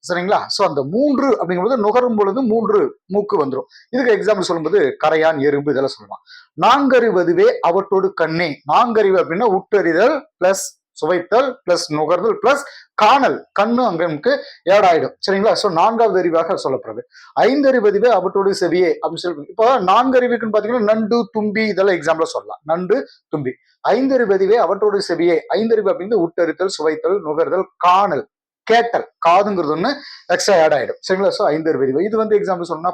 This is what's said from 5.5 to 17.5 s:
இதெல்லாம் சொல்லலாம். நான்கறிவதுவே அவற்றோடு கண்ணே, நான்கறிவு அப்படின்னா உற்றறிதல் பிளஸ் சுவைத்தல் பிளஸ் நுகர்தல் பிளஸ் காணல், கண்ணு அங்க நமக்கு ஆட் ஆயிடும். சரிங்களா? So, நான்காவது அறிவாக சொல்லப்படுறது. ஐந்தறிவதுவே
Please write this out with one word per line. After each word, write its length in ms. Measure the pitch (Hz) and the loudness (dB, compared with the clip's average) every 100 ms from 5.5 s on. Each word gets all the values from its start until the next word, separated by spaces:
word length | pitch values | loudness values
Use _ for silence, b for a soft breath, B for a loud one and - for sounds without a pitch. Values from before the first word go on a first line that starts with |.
| 143 143 | 0 -2
இதெல்லாம் 220 | 131 135 | -2 -2
சொல்லலாம். 300 | - 101 107 B B B - | -6 -16 -20 B B B 0
நான்கறிவதுவே 920 | 196 269 277 254 233 180 175 170 220 247 | 2 4 4 2 2 2 2 4 2 2
அவற்றோடு 540 | 160 180 190 190 190 | 0 0 0 0 0
கண்ணே, 480 | 196 160 165 170 135 - | -2 -4 -2 -4 -6 -2
நான்கறிவு 520 | 170 240 220 196 190 | 0 2 2 2 2
அப்படின்னா 300 | 151 170 240 | 0 -2 0
உற்றறிதல் 760 | 190 - 208 170 165 240 302 - | -2 0 0 2 2 2 0 -6
பிளஸ் 320 | _ 180 190 - - _ | _ 0 0 -4 -14 _
சுவைத்தல் 680 | - 156 180 175 220 277 247 | -6 -2 -2 0 0 0 -4
பிளஸ் 260 | - 170 - | -2 -2 -2
நுகர்தல் 500 | 151 151 175 220 190 | -4 0 0 0 0
பிளஸ் 200 | 247 277 B B B | 0 0 B B B
காணல், 540 | - 214 277 233 120 - - | 0 4 4 2 -2 -4 -2
கண்ணு 260 | 214 240 240 | 0 0 0
அங்க 200 | 165 170 | -2 -4
நமக்கு 260 | 147 233 269 B B 170 | -2 -2 -2 B B 2
ஆட் 120 | 202 | 4
ஆயிடும். 300 | 190 165 131 - | 6 4 0 -6
சரிங்களா? 320 | - 196 214 | -4 0 0
So, 200 | 180 208 | 0 0
நான்காவது 480 | 165 196 233 226 185 | 2 2 2 2 2
அறிவாக 360 | 170 165 165 170 | 0 0 0 -4
சொல்லப்படுறது. 460 | 147 131 - 107 - B B 135 | -4 -6 -8 -14 -16 B B 0
ஐந்தறிவதுவே 680 | 196 | 2